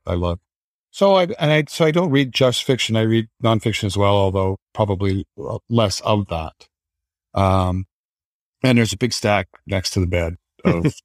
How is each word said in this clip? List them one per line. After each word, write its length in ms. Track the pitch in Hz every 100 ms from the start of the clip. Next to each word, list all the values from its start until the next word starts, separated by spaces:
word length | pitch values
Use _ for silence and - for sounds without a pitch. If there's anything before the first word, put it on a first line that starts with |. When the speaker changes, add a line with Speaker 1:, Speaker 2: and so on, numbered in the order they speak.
Speaker 1:
I 80 | -
love. 260 | 90 87 85 _ _ _ _ _
So 240 | - 196
I, 80 | 190 175 -
and 120 | 151
I, 120 | 151 151
so 180 | -
I 60 | 160
don't 200 | 165 185
read 220 | 135 131
just 300 | - 131 120
fiction. 320 | - 127 -
I 60 | 110
read 280 | 110 113 113 _
nonfiction 420 | 113 110 117 -
as 120 | 101 98
well, 160 | 101
although 420 | 101 95 95 95 98 _
probably 520 | - 104 95 98 95 - - - 110 -
less 320 | 117 104 -
of 260 | - 107 98
that. 400 | 82 80 - - _ _ _ _ _ _
Um, 520 | 98 95 95 92 90 95 _ _ _ _ _ _ _
and 160 | 131 120
there's 140 | 110
a 60 | 104
big 160 | 123
stack 340 | - 107 101 95 _
next 260 | - 95 -
to 100 | 101
the 60 | 87
bed 280 | 87 85 87 _ _
of, 180 | 185 170
Speaker 2:
<laughs> 0 |
Speaker 1:
you 60 | 170 -